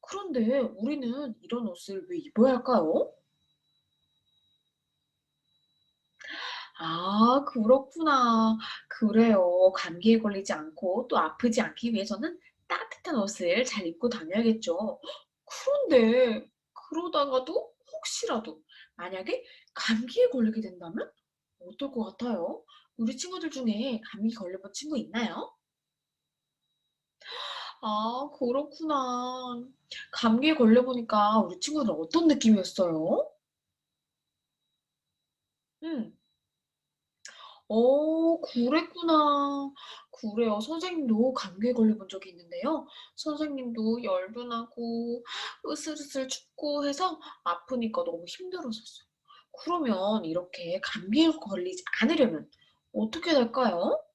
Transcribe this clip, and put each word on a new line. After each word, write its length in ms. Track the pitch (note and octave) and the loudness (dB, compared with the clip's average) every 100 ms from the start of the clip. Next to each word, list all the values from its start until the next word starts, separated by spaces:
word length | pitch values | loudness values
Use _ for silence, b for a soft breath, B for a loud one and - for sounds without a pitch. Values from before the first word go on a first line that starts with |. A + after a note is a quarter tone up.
그런데 580 | - G4 G4+ C4 A3 C#4 | -10 -10 -4 0 2 2
우리는 760 | A3+ F#3 A#3 D4 B3 B3+ C#4+ A3 | 0 -4 -4 -4 -4 -6 -8 -10
이런 260 | - A#3+ A3+ | -8 -6 -6
옷을 380 | F3 - G3 - | -8 -10 -10 -8
왜 80 | F3 | -10
입어야 360 | D4 - B3+ B3 | -6 4 6 4
할까요? 580 | B3 A#3 D#3+ F#3+ - - _ _ _ _ _ _ _ _ _ _ _ _ _ _ _ _ _ _ _ _ _ _ _ _ _ _ _ _ _ _ B B B B B - | 2 2 2 0 0 -6 _ _ _ _ _ _ _ _ _ _ _ _ _ _ _ _ _ _ _ _ _ _ _ _ _ _ _ _ _ _ B B B B B -10
아, 640 | E3 E3 F#3 G3+ A3+ C4 C#4 | -6 -4 0 4 6 6 2
그렇구나. 1080 | B3 G#3+ C4+ C4+ - D#4+ C4+ A#3+ A3+ A3 A3 B B B | -2 6 6 4 -2 2 4 6 6 4 2 B B B
그래요. 840 | - A3 A3 A#3 G#3 F3+ F3+ F#3 F#3+ | 0 4 6 8 8 6 6 6 6
감기에 440 | F3+ E3+ G#3 A3+ | -6 0 6 6
걸리지 340 | A3 G3 G3 | 4 -4 -4
않고 540 | E3 D#3 - F#3 G3 B3 | -6 -6 -6 -2 -2 0
또 80 | A3 | 0
아프지 440 | D#3+ - A#3+ A3+ | 0 0 0 2
않기 320 | E3+ - A#3+ | 0 -2 -4
위해서는 460 | A3 G3+ G3+ D4+ F4 b _ _ | -2 -4 -4 -6 -8 b _ _
따뜻한 500 | - - - - C#4+ | -8 -6 -12 -4 -2
옷을 480 | G3+ - F3 F#3 B3+ | -2 -2 0 0 0
잘 200 | A3 F3 | -2 -6
입고 240 | E3+ A#3 | -2 -4
다녀야겠죠. 920 | A3 D#3+ G3 A#3 A3 - E3+ G#3+ - B B B _ _ | -4 -4 0 2 2 0 -4 -4 -6 B B B _ _
그런데 1040 | - - C#5+ B4+ C4+ A3+ A#3+ B3+ G#3+ - _ _ | -6 0 0 6 6 6 6 4 2 -6 _ _
그러다가도 1000 | - - D#4+ F4 D#4+ C#4+ B3+ B3+ G4 - _ _ | -20 -10 -8 -4 -2 0 0 -2 -6 -6 _ _
혹시라도 680 | D#5+ E5 - A4+ A3+ A3 D#4 _ B B _ | -14 -10 -8 -4 -4 -6 -16 _ B B _
만약에 480 | F3 F#3 F#3+ B4 B B B | -12 -10 -8 -8 B B B
감기에 560 | - - A3+ A#3+ - B4 | -8 -2 0 -2 2 2
걸리게 320 | C4 A3 A3 | 4 0 0
된다면 500 | G#3 F3+ E3+ G#3 - _ _ _ _ _ F3 | -6 -10 -10 -8 -10 _ _ _ _ _ -20
어떨 240 | G#3+ C#4 | -10 -8
것 120 | C4 A3 | -6 -8
같아요? 580 | - A#3+ G3+ E3+ - _ b b _ | -6 -6 -4 -4 -8 _ b b _
우리 180 | A3+ C4+ | -4 -4
친구들 320 | F4+ F#4+ E4 | -8 -8 -8
중에 500 | C#4+ B3 G#3 C4+ A3+ - | -6 -4 -2 -4 -6 -8
감기 220 | A3 A3 | -6 -4
걸려본 400 | A3+ F#3 F#3+ G3 | -4 -10 -12 -12
친구 240 | - D4 D4 | -14 -8 -6
있나요? 560 | - G#3+ G#3+ F3 - _ _ _ _ _ _ _ _ _ _ _ _ _ _ _ _ _ B B B B B B | -6 -4 -4 -6 -12 _ _ _ _ _ _ _ _ _ _ _ _ _ _ _ _ _ B B B B B B
아, 480 | A3+ G#3+ A3 B3 C#4+ - | -4 -2 -2 -4 -8 -4
그렇구나. 1300 | B3 C4 D4 - D#4+ C#4+ B3+ B3 B3+ B3+ B3+ A#3+ B3 _ _ B B | -2 -2 -4 -8 -2 -2 -2 -4 -6 -8 -10 -10 -12 _ _ B B
감기에 440 | - A#3 A3 D4 D#4 | -2 4 4 4 6
걸려보니까 840 | A3+ A3+ B3+ B3 A#3 G#3+ G#3 A3 | 8 8 6 -2 0 2 4 4
우리 200 | F3 F3+ | 2 -4
친구들은 360 | - D4+ A#3+ D#3 | -4 -2 -2 -2
어떤 320 | E3 E4 E4+ | 0 4 4
느낌이었어요? 1000 | C#4+ A3+ G#3 F#3 - F3+ D#3+ D#3+ C#4+ D5+ _ _ _ _ _ _ _ _ _ _ _ _ _ _ _ _ _ _ _ _ _ _ _ _ _ | 6 6 6 4 0 0 0 0 0 -2 _ _ _ _ _ _ _ _ _ _ _ _ _ _ _ _ _ _ _ _ _ _ _ _ _
음. 320 | D#4+ D#4 - _ _ _ _ _ _ _ _ _ _ _ - B B B _ | -8 -6 -8 _ _ _ _ _ _ _ _ _ _ _ -20 B B B _
어, 760 | G#3+ A#3+ C#4 D4+ D#4+ E4 E4 | 4 6 6 4 2 2 2
그랬구나. 1300 | - A#3+ A#3+ D4+ E4+ F4+ E4+ D#4 D4 C#4+ C#4+ C#4+ C#4 C#4 B B B | -2 -2 2 2 -2 -6 2 4 4 2 0 -4 -8 -12 B B B
그래요. 480 | - A3 G#3 A#3 G#3 | -12 -8 -2 0 0
선생님도 760 | A3+ E4 F#4 F4 C4+ G#3+ B3+ | -4 -6 -6 -4 0 2 2
감기에 400 | B3+ F#3+ F3+ A3+ | 0 -8 -4 -2
걸려본 360 | A#3+ A3 G#3+ F#3+ | 2 2 2 -4
적이 220 | F#3+ F#3+ | -14 -16
있는데요. 560 | E3+ E3+ F3 A3 D#4 - B B - | -20 -16 -8 -4 -4 -6 B B -12
선생님도 880 | D#4 D4 D4+ C#4 B3 A#3 A3 A#3 | -8 -6 -6 -6 -8 -4 -2 -2
열도 400 | A3+ F#3 F#3 A3 | -2 -4 -4 -10
나고 800 | A#3+ A#3 A#3+ - A#3 A#3 A#3 A#3+ B B B B - | -8 -8 -8 -10 -6 -6 -4 -8 B B B B -10
으슬으슬 600 | D4+ D#4+ D4+ C#4+ C4+ C4 | -8 -8 -10 -8 -8 -6
춥고 600 | - _ - D4+ D4 C#4+ | -8 _ -8 -4 -2 -2
해서 320 | C#4 F#4 D#4+ B B | -2 -4 -4 B B
아프니까 600 | - E3+ - B3+ A3+ A3 | -6 -6 -4 -4 -4 -2
너무 220 | E3+ E3+ F3 | -4 -6 -10
힘들었었어요. 840 | - F#4 F4+ C#4 A3 - - _ _ b b b - | -14 -12 -10 -8 -10 -14 -20 _ _ b b b -14
그러면 600 | - F4 C#4 F#3+ G3 G#3+ E3 | -4 0 0 0 0 0 -2
이렇게 540 | E3 F3+ - F3 F#3 | -4 -6 -12 -6 -6
감기에 500 | - - F3+ A#3 E4 | -6 -10 -2 4 4
걸리지 520 | G#3 - F#3+ F3+ - - - | 4 -4 -6 -6 -8 -8 0
않으려면 480 | A3+ D#4+ B3+ D#3+ - b b b _ | 2 4 2 2 -10 b b b _
어떻게 400 | G#3+ A3 A3 E4+ | -4 -4 -4 2
될까요? 680 | D4+ A#3 A#3+ B3 F3 G3+ D5+ - | 4 4 0 0 0 0 -2 -4